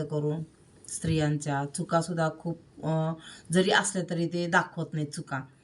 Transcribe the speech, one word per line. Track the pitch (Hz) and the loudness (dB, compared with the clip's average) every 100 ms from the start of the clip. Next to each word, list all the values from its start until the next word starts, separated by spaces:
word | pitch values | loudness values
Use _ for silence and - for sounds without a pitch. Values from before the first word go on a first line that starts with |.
| 151 | -2
करून. | 151 147 160 156 - - - - | 0 0 -2 -6 -14 -20 -20 -12
स्त्रियांच्या | - 160 156 151 151 151 139 143 - | -4 0 2 2 2 0 -2 -2 -4
चुकासुद्धा | 160 170 165 165 160 - | 2 2 2 0 0 0
खूप, | 170 165 - - | -6 -8 -12 -6
अं, | 151 160 160 160 - - - | 0 2 0 -2 -10 -18 0
जरी | 175 190 | 2 4
असल्या | - - 185 170 | 4 2 -2 -2
तरी | 170 170 | 0 0
ते | 175 175 | 0 2
दाखवत | 175 170 - 156 | 2 2 -2 -4
नाहीत | 156 147 | -2 -4
चुका, | 160 - 135 131 - | -6 -6 -6 -6 -16